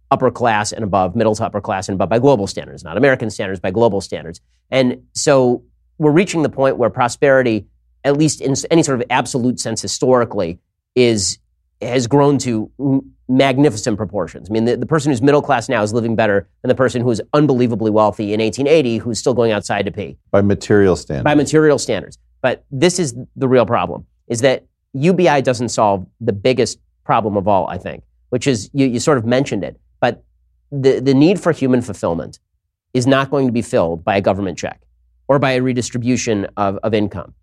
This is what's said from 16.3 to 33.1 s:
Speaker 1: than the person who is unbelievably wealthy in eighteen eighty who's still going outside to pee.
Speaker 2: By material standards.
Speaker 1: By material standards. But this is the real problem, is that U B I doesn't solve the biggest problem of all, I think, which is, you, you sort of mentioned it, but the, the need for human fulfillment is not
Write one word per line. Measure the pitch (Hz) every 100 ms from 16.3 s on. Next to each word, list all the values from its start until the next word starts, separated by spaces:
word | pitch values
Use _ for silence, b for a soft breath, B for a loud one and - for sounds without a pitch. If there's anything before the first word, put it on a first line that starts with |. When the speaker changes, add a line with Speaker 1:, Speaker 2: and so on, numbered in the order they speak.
| 101 - _
Speaker 1:
than | 123
the |
person | 123 127 123
who | 123
is | 107 -
unbelievably | 147 151 123 123 104 110
wealthy | 107 107 101 104
in | 110
eighteen | 110 120 139
eighty | 160 127 113
who's | 120 110
still | 143
going | 120 117
outside | 104 - 104 98
to |
pee. | 92 78 - _
Speaker 2:
By | 101
material | 101 98 - 104 98 82
standards. | - 71
Speaker 1:
By | 151
material | 151 139 156 156 135
standards. | - 98 - - _ _
But | 127 - -
this | 135 175 180
is | 151 117 123 -
the | 131
real | 127
problem, | 110 113 90 57 - _ -
is | 117
that | 131 127 _ _ _
U | 131 160
B | 175 170
I | 147
doesn't | 131 113 117
solve | - 107 98 92 -
the | 117
biggest | 101 127 131 110 - _ _
problem | - 120 104 101
of | 92
all, | 95 78
I | 92
think, | 90 62 - _ -
which | 123 139
is, | 113 98
you, | 139 135
you | 117
sort | - 135
of |
mentioned | 110 127 147 110
it, | 69 - _ -
but | 123 120 _ _ _ _ -
the, | 139 131 110
the | 131
need | 135 160 185
for | 175
human | - 131 123
fulfillment | 113 95 95 82 57 - _ _ _ _ _
is | 127
not | 123